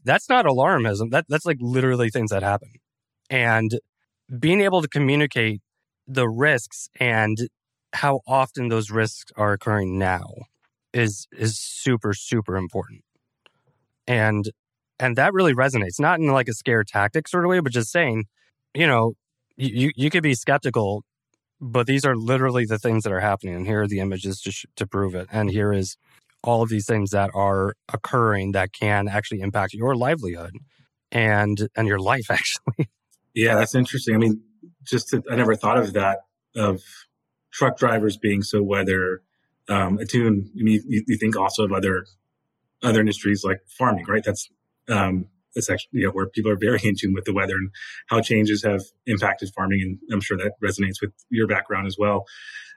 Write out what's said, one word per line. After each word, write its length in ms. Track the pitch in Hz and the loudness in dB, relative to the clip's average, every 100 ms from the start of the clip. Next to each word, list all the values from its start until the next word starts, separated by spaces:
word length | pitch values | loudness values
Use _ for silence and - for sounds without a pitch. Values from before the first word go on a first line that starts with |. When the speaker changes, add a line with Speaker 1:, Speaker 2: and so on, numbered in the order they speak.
Speaker 1:
that's 240 | 123 190 - | 2 2 4
not 160 | 254 | 4
alarmism. 640 | 165 127 160 160 113 101 117 | 4 4 4 4 2 0 0
That, 120 | 143 160 | 0 0
that's, 180 | 156 175 | -2 0
like, 120 | 135 | -2
literally 500 | 120 131 131 123 113 | 0 0 2 2 0
things 200 | 127 107 | 0 -2
that 120 | 98 | -2
happen. 300 | 98 101 - _ _ _ _ _ - | 0 -2 -6 _ _ _ _ _ -4
And 480 | 131 117 113 110 139 - _ _ _ - 127 | 0 2 2 2 -4 -8 _ _ _ -14 -2
being 220 | 156 202 | 2 4
able 220 | 196 185 | 4 2
to 60 | 151 | 0
communicate 760 | 147 135 147 147 120 110 104 - _ _ _ - | 0 2 2 2 0 -2 -2 -12 _ _ _ -6
the 220 | 131 117 | -2 0
risks 640 | 113 151 127 - - - - | 2 2 2 -2 -14 -16 -4
and 380 | 123 110 107 110 123 - _ _ _ | 0 2 2 0 -4 -10 _ _ _
how 260 | - 147 135 - | -2 0 0 0
often 420 | 135 131 139 120 | 0 0 -2 -2
those 220 | 113 101 | -2 0
risks 420 | 113 107 - - - | -2 -2 -4 -14 -2
are 160 | 104 | 0
occurring 460 | 98 110 107 92 95 | 0 0 0 0 0
now 360 | 92 90 - - - _ _ _ _ | 0 -2 -6 -16 -20 _ _ _ _
is, 340 | 123 110 104 - | -2 -2 -2 -14
is 260 | - 110 107 | -6 -4 -4
super, 540 | - - 135 117 107 | -10 -4 -2 0 -2
super 440 | 98 - 117 98 95 | -6 -2 -4 -2 -6
important. 460 | 87 101 82 80 _ _ _ _ _ _ _ _ _ _ - | -4 -6 -8 -16 _ _ _ _ _ _ _ _ _ _ -2
And, 440 | 120 107 104 107 - _ _ _ - | 2 2 2 -2 -10 _ _ _ -4
and 180 | 127 117 | -2 2
that 160 | 170 | 2
really 220 | 190 175 | 4 2
resonates, 460 | 123 135 123 92 110 | 4 2 0 -2 0
not 180 | 151 170 | 2 2
in, 80 | 151 | 2
like, 220 | 135 123 | 2 0
a 60 | |
scare 280 | 107 - 117 | -4 0 0
tactic 460 | 101 101 104 160 - | 2 0 0 0 -2
sort 160 | 180 | 0
of 60 | 175 | 2
way, 100 | 185 | 0
but 120 | 139 | 0
just 180 | 120 107 | -2 0
saying, 340 | 175 147 110 104 _ _ _ _ | 0 0 -2 -6 _ _ _ _
you 120 | 143 165 | 2 4
know, 280 | 120 113 - _ _ _ - | 4 2 -2 _ _ _ -6
y-, 140 | 135 | -4
you, 180 | 117 143 | 0 0
you 160 | 123 151 | 0 0
could 120 | 175 | 2
be 120 | 156 | 2
skeptical, 680 | 123 - 143 135 117 98 104 - _ _ _ _ _ | 2 2 2 2 0 0 -2 -8 _ _ _ _ _
but 260 | 127 120 120 | -4 0 2
these 180 | 139 | 2
are 120 | 139 117 | 2 0
literally 500 | 110 131 131 123 110 | 0 0 2 0 0
the 120 | 107 | -2
things 260 | 120 110 | 0 0
that 80 | 104 | 0
are 80 | 92 | 0
happening. 340 | 104 98 95 | 0 -2 -4
And 120 | 90 95 | -6 -2
here 160 | 107 | -2
are 60 | 101 | 0
the 120 | 98 | -2
images 400 | 95 92 98 95 | -2 -4 -6 -8
to 80 | 98 | -8
sh-, 160 | - - - | -10 -14 -10
to 100 | 101 | -6
prove 280 | 98 95 | -2 -4
it. 140 | 90 92 | -6 -6
And 200 | 110 101 | -2 -2
here 220 | 104 104 | 0 0
is 240 | 98 92 - _ _ _ _ | 0 -2 -8 _ _ _ _
all 200 | 120 113 | 0 2
of 60 | 113 | 2
these 180 | 107 98 | -2 0
things 240 | 110 98 | -2 0
that 200 | 101 98 | 0 0
are 400 | 98 98 98 101 - - | 0 2 2 -2 -4 -8
occurring 600 | 117 - 127 110 101 98 | -8 -2 0 2 0 0
that 200 | 98 92 | -2 -2
can 360 | - 104 101 101 | -2 0 0 0
actually 320 | 104 - 104 | -4 -4 -6
impact 320 | 98 104 95 | -4 -2 -4
your 220 | 104 127 | -2 -2
livelihood 580 | 120 127 165 92 85 87 - - _ _ _ _ | 0 0 -2 -4 -8 -12 -16 -20 _ _ _ _
and, 580 | 120 110 104 104 101 104 - | 0 2 4 2 0 -2 -2
and 100 | 107 | 0
your 140 | 101 | 0
life, 260 | 95 131 104 | 0 -2 -2
<laughs> 40 | |
actually. 600 | 90 - - - 143 135 _ _ _ _ | -2 -2 -4 -4 -4 -6 _ _ _ _
Speaker 2:
Yeah, 200 | 110 117 | 0 2
that's 200 | 107 113 | 2 2
interesting. 400 | 127 123 135 117 | 2 0 -2 0
I 40 | 110 | 2
mean, 240 | 113 107 - _ - _ | 2 0 -6 _ -20 _
just 240 | - 127 - | -4 -4 0
to, 120 | 127 - | -4 -2
I 60 | 120 | 0
never 180 | 113 | 2
thought 240 | 107 107 120 | 2 2 2
of 160 | 101 | 2
that, 240 | 101 98 98 - _ _ | 0 0 -2 -8 _ _
of 280 | 113 104 92 - - - _ _ _ _ | -2 0 -2 -8 -20 -20 _ _ _ _
truck 260 | - 131 - | 0 0 2
drivers 380 | 123 110 107 98 | 2 2 0 0
being 260 | 107 101 | 0 0
so 200 | 101 104 | 0 0
weather, 600 | 101 98 95 95 92 90 _ _ _ _ - | 0 0 0 0 -2 -4 _ _ _ _ -2
um, 300 | 101 92 104 | 0 0 -2
attuned. 520 | 107 123 113 101 98 - | 0 2 4 2 0 0
I 40 | |
mean, 200 | 110 107 - | 2 2 2
you, 180 | 113 127 | -2 0
you 100 | 120 | 0
think 200 | 110 104 | 0 0
also 280 | 98 - | 0 0
of 80 | 101 | 0
other, 340 | 95 98 92 - _ _ _ _ _ _ _ | 0 0 -2 -6 _ _ _ _ _ _ _
other 180 | 123 110 | 2 4
industries 420 | 107 101 104 101 | 2 0 0 0
like 160 | - - - - | 0 -4 -8 -2
farming, 280 | 123 95 87 | 0 0 -2
right? 160 | 107 | -2
That's, 260 | 107 101 - _ _ _ - | -2 -6 -10 _ _ _ -4
um, 380 | 107 95 92 92 _ _ | 0 0 -2 -4 _ _
it's 160 | 117 - | -6 -4
actually, 300 | 90 - 120 | -4 -4 -2
you 60 | 95 | -2
know, 40 | |
where 180 | 95 98 | -2 -4
people 220 | - 110 | -2 0
are 80 | 98 | 2
very 220 | 107 123 | 2 2
in 140 | 107 98 | 0 0
tune 180 | 98 | 0
with 100 | 95 | -2
the 80 | 107 | -2
weather 220 | 98 95 | -2 -2
and 160 | 95 95 - - - - | -2 -6 -10 -18 -18 -2
how 120 | 113 | 0
changes 440 | - 110 107 104 | 2 2 4 2
have 180 | 107 98 - _ 120 | 0 -2 -4 _ -4
impacted 440 | 101 101 98 101 | 0 0 -2 -8
farming. 260 | 98 95 98 | -4 0 0
And 160 | 95 95 - | -2 -8 -6
I'm 80 | 101 | -4
sure 160 | - 95 | -2 -2
that 160 | 101 - | -4 -2
resonates 380 | 98 95 98 92 | -4 -2 -2 -2
with 120 | 101 - _ | -8 -10 _
your 160 | 117 104 | 0 2
background 400 | 95 - 98 98 | 0 -2 -4 -4
as 100 | 98 | 0
well. 280 | 104 101 - - - - - | 0 0 -4 -16 -18 -18 -20